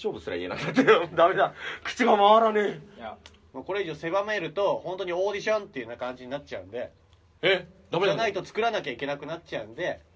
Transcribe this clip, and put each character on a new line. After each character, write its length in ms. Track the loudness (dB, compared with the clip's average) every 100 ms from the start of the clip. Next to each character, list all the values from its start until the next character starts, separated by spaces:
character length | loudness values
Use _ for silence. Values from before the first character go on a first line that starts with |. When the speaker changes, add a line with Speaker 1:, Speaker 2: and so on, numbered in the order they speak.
| -6
Speaker 1:
勝 60 |
負 80 | -6
す 80 | -6
ら 80 | -4
言 100 | -4
え 20 |
な 80 | -6
く 40 |
な 80 | -2
っ 40 |
て 80 | 2
る。 260 | 6 6 4
<laughs> 40 |
ダ 140 | 4 4
メ 60 | 4
だ。 180 | 0 -2 -12 -10
口 200 | -8 0
が 120 | 4 6
回 240 | 8 8
ら 120 | 6
ね 280 | 2 0 -2 -12 -14
え。 20 |
Speaker 2:
い 20 |
や。 160 | -14 -14 -18 -20 _
Speaker 3:
も 80 | -14
う 40 |
こ 80 | -6
れ 100 | -6
以 20 | -4
上 80 |
狭 300 | -6 -2 -2
め 140 | -2 -4
る 140 | -4
と、 280 | 0 0 0
本 140 | -4 -6
当 60 |
に 80 | -4
オ 60 | -2
ー 140 | -2
デ 60 | -2
ィ 20 |
シ 100 | 0
ョ 100 | -2
ン 40 |
っ 20 | -2
て 100 | -10
い 40 |
う 20 | -10
よ 60 |
う 20 |
な 40 | -8
感 180 | -8 -8
じ 80 |
に 60 | -8
な 80 | -10
っ 60 |
ち 120 | -8 -12
ゃ 40 |
う 40 |
ん 60 | -10
で。 220 | -8 -8 -12 _ _ _ _
Speaker 1:
え、 240 | 2 2 -2 -20 -6
ダ 100 | 0
メ 60 | 2
な 0 |
の？ 0 |
Speaker 3:
じ 40 |
ゃ 20 | 2
な 120 | 0
い 40 |
と 120 | -2
作 160 | -6 -2
ら 100 | 0
な 120 | 0
き 60 | -4
ゃ 20 |
い 40 | -6
け 100 | -6
な 100 | -6
く 100 | -8
な 100 | -12
っ 60 |
ち 120 | -8 -10
ゃ 60 |
う 40 | -8
ん 80 |
で。 260 | -6 -6 -6 _